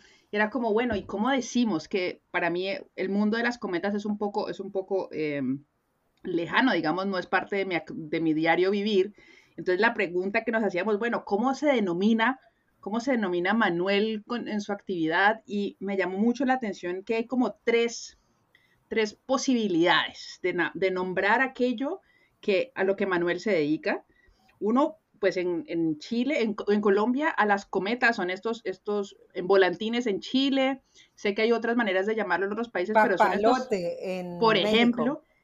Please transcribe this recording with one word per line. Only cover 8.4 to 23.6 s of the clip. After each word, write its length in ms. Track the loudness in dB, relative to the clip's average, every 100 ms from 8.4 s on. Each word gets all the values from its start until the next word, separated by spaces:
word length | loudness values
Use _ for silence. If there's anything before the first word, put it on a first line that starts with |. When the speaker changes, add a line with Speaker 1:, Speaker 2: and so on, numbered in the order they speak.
| 2 4 4
Speaker 1:
vivir. 420 | 2 2 2 2 -2 -20 -20 _ -8
Entonces, 220 | -2 2
la 120 | 2
pregunta 500 | 0 -4 -2 -2 -2
que 80 | 0
nos 120 | 0
hacíamos, 340 | 0 -2 0 0
bueno, 280 | -2 -4 -2
¿cómo 280 | -2 0
se 140 | 0 0
denomina, 720 | 2 0 2 2 4 2 -2 _ _ _ _
cómo 220 | -6 -4
se 100 | -2
denomina 420 | -2 0 0 0
Manuel 720 | 2 2 0 0 0 0 -4 -6
con, 220 | -8 -4
en 140 | -6
su 100 | -4
actividad? 720 | -8 -6 -2 0 4 2 2 -4
Y 300 | -4 -4 -6
me 160 | -4 -2
llamó 200 | -2 2
mucho 280 | 0 2 0
la 100 | 0
atención 480 | -2 -6 -8 -6
que 120 | -4 -4
hay 120 | -2
como 260 | 0 -2 -2 0
tres, 520 | 2 0 -4 -16 -20 _ _ _ _ _ _ -6
tres 260 | -2 -2
posibilidades 1300 | -4 -2 0 2 2 2 4 4 4 0 -8 -18 -6
de 120 | -4
na-, 180 | -2 -2
de 160 | 0 -2
nombrar 520 | 0 -4 0 2 2
aquello 580 | 0 0 -2 -2 -4 -6 _ _ _ _
que, 300 | 0 0 0
a 100 | -2
lo 120 | -2 0
que 100 | 0
Manuel 340 | 0 0 -2
se 120 | 0
dedica. 520 | 0